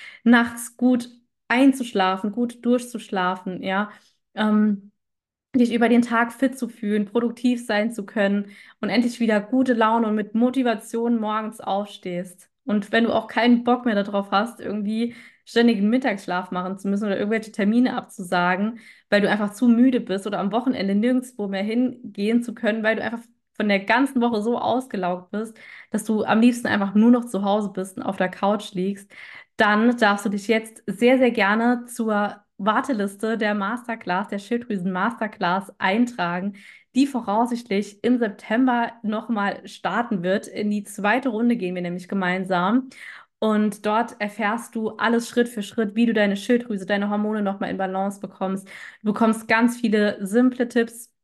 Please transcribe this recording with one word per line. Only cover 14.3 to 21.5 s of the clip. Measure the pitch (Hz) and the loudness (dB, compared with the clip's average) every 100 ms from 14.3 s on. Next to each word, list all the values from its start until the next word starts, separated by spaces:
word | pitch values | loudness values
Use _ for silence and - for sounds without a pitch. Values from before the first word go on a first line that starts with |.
hast, | 196 233 - | -2 -2 -6
irgendwie | - 208 208 220 233 - - _ | -8 -6 -4 -4 -4 -6 -20 _
ständig | - 233 240 208 | -4 2 4 4
einen | 208 | 2
Mittagsschlaf | 247 262 202 - 180 185 | 2 0 -4 -4 -6 -4
machen | 185 185 190 | -6 -6 -6
zu | 196 | -4
müssen | 196 214 | -2 -2
oder | 196 | -2
irgendwelche | 208 220 220 | -2 -4 -4
Termine | - 202 233 254 247 | -2 2 2 2 0
abzusagen, | - - 175 180 175 185 214 247 - - _ | -8 -12 -4 0 2 0 -2 -6 -14 -20 _
weil | 208 | 2
du | 196 | 2
einfach | 208 202 | 2 -2
zu | - 247 | 2 4
müde | 233 262 240 | 6 6 4
bist | - 190 208 | 0 -4 -4
oder | 196 | -4
am | 196 | -2
Wochenende | 220 254 - 196 | 0 0 -2 0
nirgendwo | 202 240 254 254 - | 2 2 0 -2 -8
mehr | 202 | -6